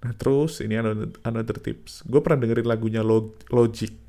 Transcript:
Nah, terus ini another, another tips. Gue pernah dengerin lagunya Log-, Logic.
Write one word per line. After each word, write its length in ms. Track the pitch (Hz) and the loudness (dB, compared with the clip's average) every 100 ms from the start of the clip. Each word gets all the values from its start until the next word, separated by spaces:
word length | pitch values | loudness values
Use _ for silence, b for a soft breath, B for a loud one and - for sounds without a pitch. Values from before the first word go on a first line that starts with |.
Nah, 100 | 120 117 | -8 -4
terus 400 | - 135 156 160 | 0 2 0 -4
ini 100 | - | -4
another, 400 | 110 113 110 110 - | -2 -2 -2 -6 -8
another 400 | - 113 113 110 | -6 -6 -4 -6
tips. 400 | - - - - - | -6 -10 -12 -18 0
Gue 100 | 135 | 2
pernah 180 | 147 151 | 4 2
dengerin 240 | 117 113 117 | 2 0 2
lagunya 400 | 113 113 110 110 | 0 0 0 2
Log-, 320 | 110 110 - - | 2 2 -12 -2
Logic. 400 | 123 120 117 110 - | 2 2 2 -8 -8